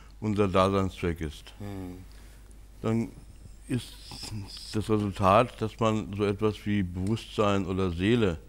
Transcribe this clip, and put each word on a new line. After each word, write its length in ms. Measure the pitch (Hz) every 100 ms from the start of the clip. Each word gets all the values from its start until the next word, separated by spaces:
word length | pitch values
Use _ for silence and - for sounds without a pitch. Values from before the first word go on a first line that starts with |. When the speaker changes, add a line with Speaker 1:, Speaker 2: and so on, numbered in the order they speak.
| - -
Speaker 1:
unser 260 | 107 101 98
Daseinszweck 720 | 92 95 98 95 - 87 85
ist, 320 | 78 - - -
Speaker 2:
Hm. 400 | 101 98 90 90 90 - - - - - - -
Speaker 1:
dann 280 | 110 113 110 - - - - - -
ist 260 | 123 - - - - - 107 98 - -
das 160 | 110 101
Resultat, 720 | 107 104 95 95 104 120 -
dass 180 | 110 -
man 340 | 110 107 95 98
so 80 |
etwas 400 | 101 101 107 104
wie 180 | 104 104
Bewusstsein 840 | 90 90 95 113 - - 101 98 95
oder 240 | 95 95
Seele 480 | 82 98 120 101 80